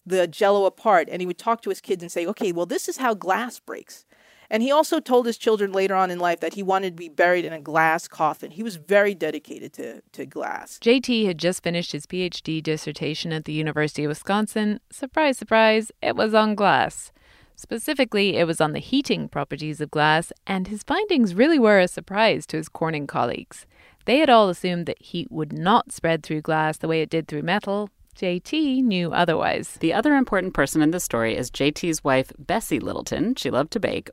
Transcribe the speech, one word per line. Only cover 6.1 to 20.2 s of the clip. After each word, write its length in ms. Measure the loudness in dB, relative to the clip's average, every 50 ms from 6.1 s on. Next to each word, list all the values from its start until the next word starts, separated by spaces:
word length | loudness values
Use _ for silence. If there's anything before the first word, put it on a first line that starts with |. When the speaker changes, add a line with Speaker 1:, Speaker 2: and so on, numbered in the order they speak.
Speaker 1:
in 80 | 0 -2
life 200 | 0 0 0 0
that 120 | -4 -6 -6
he 80 | -4
wanted 300 | -2 0 0 0 0 -2
to 100 | -6 -8
be 80 | -14 -10
buried 360 | 0 2 4 4 4 2 0
in 60 | -4
a 80 | -8 -10
glass 480 | -10 -2 2 2 4 4 2 2 -2 -8
coffin. 440 | -4 -2 0 0 0 -4 -10 -14
He 100 | -12 -10
was 140 | -10 -10 -10
very 400 | -12 -4 2 4 4 4 4 0
dedicated 580 | -2 -4 -4 -4 -6 -10 -12 -16 -16 -16 -16 -14
to, 280 | -14 -14 -14 -14 -16 -20 _
to 160 | _ -14 -14 -12
glass. 500 | -8 -8 -8 -8 -8 -10 -10 -14 -18 -2
Speaker 2:
J 200 | 2 4 4 4
T 260 | 2 0 0 0 0
had 140 | 0 -2 0
just 240 | -2 -2 -2 -2 -4
finished 300 | -4 -4 -4 -4 -6 -8
his 120 | -10 -10
P 160 | _ -6 -4
H 220 | -4 -4 -6 -8 -6
D 180 | -6 -6 -4
dissertation 720 | -2 -4 -4 -4 -4 -10 -8 -6 -6 -6 -6 -6 -6 -6 -6
at 120 | -6 -6
the 80 | -6 -6
University 500 | -4 -4 -2 -2 -2 -2 -2 -2 -4 -4
of 60 | -4
Wisconsin. 720 | -4 -6 -4 -2 -2 -2 -2 -2 -2 -2 -2 -2 -2 -4 -8 _
Surprise, 480 | -14 -12 -12 -4 -2 0 2 2 0 -2
surprise, 520 | -2 0 4 4 6 6 4 2 0 -4 -10 _
it 160 | -4 -2 0
was 200 | 0 0 4 4
on 180 | 4 4 4 2
glass. 580 | 2 4 4 4 4 2 0 -4 -10 -18 -20 _ _ _ _ _ _ -20 _ _
Specifically, 800 | -20 -12 -10 -8 -6 -4 -4 0 0 0 2 2 2 2 2 4
it 100 | 2 2
was 160 | 2 2 2
on 120 | 0 0 0
the 60 | -4
heating 480 | -4 0 0 0 0 0 -2 -2 -2 -6
properties 520 | -6 -6 -6 -6 -8 -8 -8 -8 -6 -6
of 80 | -8 -4
glass, 420 | 0 2 4 4 4 2